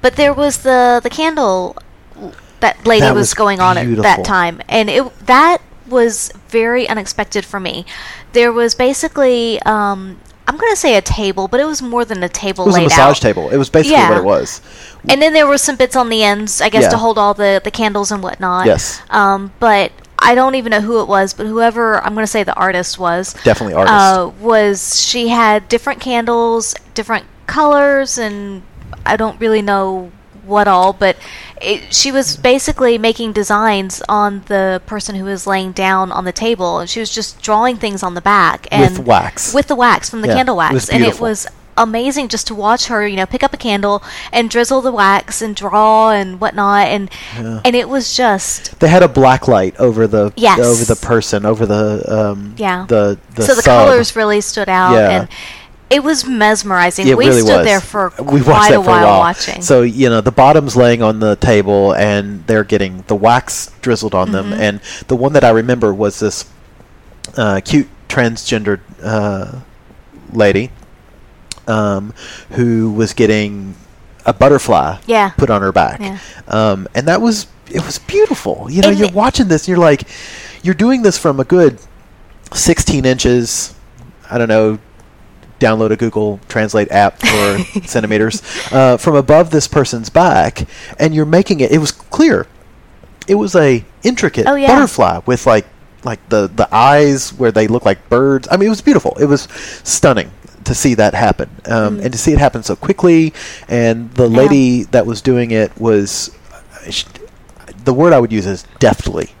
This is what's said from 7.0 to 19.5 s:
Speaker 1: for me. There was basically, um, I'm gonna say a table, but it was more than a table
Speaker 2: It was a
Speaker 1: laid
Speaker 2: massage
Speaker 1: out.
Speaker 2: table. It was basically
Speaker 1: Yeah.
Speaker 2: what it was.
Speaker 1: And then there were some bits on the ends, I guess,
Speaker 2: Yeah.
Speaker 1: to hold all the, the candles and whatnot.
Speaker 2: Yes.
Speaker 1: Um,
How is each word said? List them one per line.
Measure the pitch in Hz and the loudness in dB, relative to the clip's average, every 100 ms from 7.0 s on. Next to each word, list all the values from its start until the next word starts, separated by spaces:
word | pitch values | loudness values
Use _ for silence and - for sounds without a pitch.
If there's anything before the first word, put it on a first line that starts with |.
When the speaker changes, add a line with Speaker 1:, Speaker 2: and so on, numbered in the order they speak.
| 196 - 202 208 | -8 -8 -6 -6
Speaker 1:
for | 190 202 | -8 -10
me. | 185 - 175 - - - - | -8 -10 -14 -16 -18 -20 -4
There | 240 240 | 0 2
was | 233 233 | 2 -2
basically, | - 254 269 320 - 269 240 233 214 | 0 -2 0 -6 0 0 2 -2 -2
um, | - 214 202 196 190 185 - - - | -2 -2 -2 -4 -10 -18 -20 -12 -10
I'm | 285 | -4
gonna | 453 403 | -2 0
say | 311 214 | 2 0
a | |
table, | - - 202 190 190 | 0 -4 -4 -4 -2
but | 247 | -2
it | 302 | -2
was | 294 | -4
more | 254 240 | -6 -4
than | 233 202 | -4 -6
a | 180 | -6
table | - 196 190 | -6 -8 -2
Speaker 2:
It | 185 | 0
was | 180 | 2
a | |
Speaker 1:
laid | |
Speaker 2:
massage | 170 165 139 143 | 2 4 4 4
Speaker 1:
out. | |
Speaker 2:
table. | 120 95 76 | 0 0 -2
It | 135 | -2
was | 135 | 2
basically | 160 160 302 | 2 4 4
Speaker 1:
Yeah. | 190 | 4
Speaker 2:
what | - | 2
it | |
was. | 92 90 - - - - - - - | 2 0 -2 -12 -20 -20 -20 -14 -2
Speaker 1:
And | 277 | 0
then | 311 | 2
there | 311 294 | 2 2
were | 277 | 2
some | 302 269 | -2 -2
bits | 254 | -2
on | 262 240 | 0 -2
the | 226 | 0
ends, | 208 202 214 - | 0 0 -4 -4
I | 214 | 0
guess, | 220 | 2
Speaker 2:
Yeah. | - | 2
Speaker 1:
to | 233 | 2
hold | 226 220 | 0 0
all | 208 | 0
the, | 202 202 196 | 0 0 0
the | 214 | -2
candles | - 220 208 202 | -4 -4 -2 -4
and | 208 | -6
whatnot. | 185 - 185 180 120 | -8 -6 -4 0 0
Speaker 2:
Yes. | 90 - - - | 0 -2 -12 -4
Speaker 1:
Um, | 214 196 196 196 | 0 0 0 -6